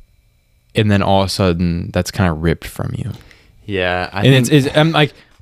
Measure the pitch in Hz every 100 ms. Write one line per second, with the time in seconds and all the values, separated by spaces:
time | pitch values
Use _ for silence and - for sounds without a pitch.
0 | - _ _ _ _ _ _ - 107 98
1 | 95 98 95 - 92 85 87 85 90 92
2 | - - 92 78 82 78 - - - -
3 | 101 - - - _ _ - 98 90 90
4 | 90 98 117 135 120 147 131 151 156 156
5 | 147 - _ _